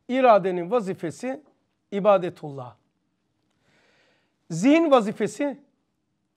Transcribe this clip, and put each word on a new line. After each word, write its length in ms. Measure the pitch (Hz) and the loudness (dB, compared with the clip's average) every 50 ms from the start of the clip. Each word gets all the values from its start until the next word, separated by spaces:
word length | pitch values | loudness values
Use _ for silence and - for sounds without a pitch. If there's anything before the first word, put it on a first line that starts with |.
| _ - | _ -6
İradenin 640 | 240 262 254 247 214 202 175 190 180 180 170 175 | -2 2 6 6 6 4 4 -2 -4 -4 -6 -4
vazifesi 720 | 233 247 202 185 180 - - 160 - - - 254 269 302 _ _ _ _ _ _ _ _ _ _ | -4 -4 -4 -4 -8 -8 -8 -10 -10 -10 -10 -10 -10 -12 _ _ _ _ _ _ _ _ _ _
ibadetullah. 880 | - 202 180 214 202 190 175 175 - - - 151 139 135 123 123 107 _ _ _ _ _ _ _ _ _ _ _ _ _ _ _ _ _ _ _ _ _ _ _ _ _ _ _ _ _ _ _ _ _ _ _ | -8 -2 2 2 2 2 0 -4 -10 -12 -16 -16 -14 -14 -16 -18 -20 _ _ _ _ _ _ _ _ _ _ _ _ _ _ _ _ _ _ _ _ _ _ _ _ _ _ _ _ _ _ _ _ _ _ _
Zihin 400 | 170 160 190 269 294 330 339 311 | -8 0 2 4 4 4 4 4
vazifesi 680 | 269 247 202 208 - - 220 180 - - 294 285 240 - _ _ _ _ _ _ _ _ _ _ _ _ _ _ _ | 4 2 2 0 -4 -4 -6 -6 -4 -6 -6 -6 -6 -10 _ _ _ _ _ _ _ _ _ _ _ _ _ _ _